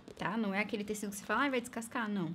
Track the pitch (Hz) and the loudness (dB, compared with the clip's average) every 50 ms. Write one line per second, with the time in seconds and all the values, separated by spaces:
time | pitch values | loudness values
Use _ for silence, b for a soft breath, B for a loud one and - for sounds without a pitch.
0 | - - - - - 165 202 233 220 196 190 196 214 208 - 208 208 208 214 208 | -12 -14 -8 -4 -2 0 0 2 2 2 2 2 2 2 0 -2 -2 -2 -4 -4
1 | - 202 202 - - - 214 233 277 285 262 247 240 - - 247 226 233 - 262 | -4 -4 -6 -6 -2 0 2 4 4 4 4 2 0 -2 -4 -6 -6 -4 -2 -2
2 | 226 208 208 196 170 156 | 0 0 2 2 0 0